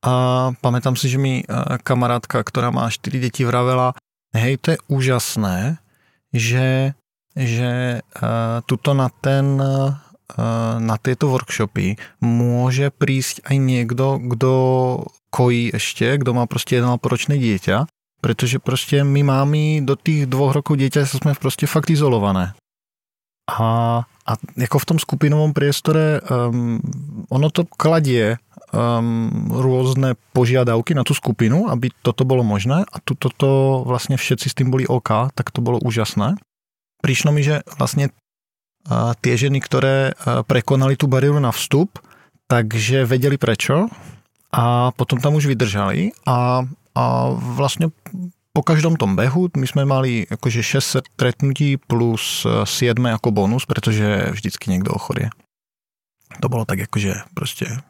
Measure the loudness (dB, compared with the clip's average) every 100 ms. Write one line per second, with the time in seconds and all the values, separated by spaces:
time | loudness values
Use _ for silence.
0 | 0 0 2 2 0 -2 -2 0 0 -2
1 | 0 0 0 -2 -4 -6 -4 -4 -2 0
2 | 2 0 -2 -4 -2 -2 -2 -2 -4 -4
3 | -6 -4 -4 -2 0 0 2 2 0 -2
4 | _ _ _ -2 0 -2 -2 -4 -2 0
5 | 2 0 -2 -2 -2 -2 -2 -6 _ _
6 | _ _ _ -2 0 0 2 2 0 -4
7 | _ _ _ -4 -2 0 -2 -2 -2 -4
8 | -8 -6 -4 -2 -2 -4 -2 -2 0 2
9 | 0 -2 0 2 2 2 0 0 0 -4
10 | _ _ _ -4 -2 0 -2 -2 -2 -2
11 | -2 0 2 0 -2 -4 -2 0 -2 -4
12 | -10 _ 0 2 2 2 2 2 0 0
13 | 0 0 -2 -8 -2 2 2 2 0 0
14 | 0 0 -2 0 2 4 4 2 2 -2
15 | -6 _ _ 0 2 4 0 -2 -4 -2
16 | 0 2 0 0 -2 -4 0 0 2 0
17 | 0 -2 0 0 2 0 0 0 -2 _
18 | _ _ -4 0 0 -2 -2 -4 0 2
19 | 4 4 4 2 2 2 2 0 0 -2
20 | 0 0 0 2 2 2 0 0 2 2
21 | 0 0 0 0 -2 -2 0 0 2 2
22 | 4 2 2 0 -2 -6 _ _ _ _
23 | _ _ _ _ -8 -2 0 2 2 0
24 | -4 _ -8 -8 -8 -6 0 0 0 -2
25 | -2 0 2 2 2 2 0 0 0 2
26 | 2 0 0 0 0 0 -2 -2 -4 -8
27 | -10 -12 -4 0 0 0 -4 0 2 2
28 | 4 2 2 0 _ -20 -6 -2 0 0
29 | 0 0 -2 -2 -2 0 2 2 2 2
30 | 0 -2 _ 0 2 4 2 0 0 -2
31 | 0 -2 -2 0 2 2 2 0 -4 -2
32 | -4 0 2 2 2 0 0 0 -2 -6
33 | -8 -4 -4 0 2 4 2 0 0 -4
34 | -2 -2 0 -2 -4 -2 0 0 0 -2
35 | 0 0 0 -4 -6 -2 0 0 0 -2
36 | -2 0 -2 -2 _ _ _ _ _ _
37 | -2 0 2 2 2 -2 -4 -6 -4 0
38 | -2 _ _ _ _ _ _ _ -4 -2
39 | 0 0 0 2 2 0 0 0 2 2
40 | 0 -2 -4 -2 0 0 2 2 2 2
41 | 2 2 2 2 0 -2 0 2 0 -4
42 | -20 -20 _ _ _ 0 2 -2 0 2
43 | 2 2 2 2 0 0 0 0 0 -4
44 | -20 -20 _ _ _ 0 2 2 0 0
45 | -2 0 2 2 2 0 0 0 0 0
46 | -2 -4 -2 0 2 0 -2 -10 _ -2
47 | 0 0 -2 -2 -4 -2 -2 0 -4 -4
48 | -16 -12 -12 _ _ -2 2 2 2 2
49 | 0 2 0 2 0 0 -2 0 0 2
50 | 0 -2 -4 -4 -2 -2 0 -2 0 -4
51 | -6 -2 -2 0 -2 0 0 0 _ 0
52 | 2 0 -4 -4 -2 0 -2 0 0 2
53 | 0 0 0 2 2 0 -2 -2 0 0
54 | 0 0 -2 -4 -6 -8 -4 -2 -2 -4
55 | -4 -4 -4 -8 _ _ _ _ _ _
56 | _ _ _ -8 -4 -4 -4 -4 -4 -2
57 | -2 -4 -8 -10 -8 -8 -8 -8 -12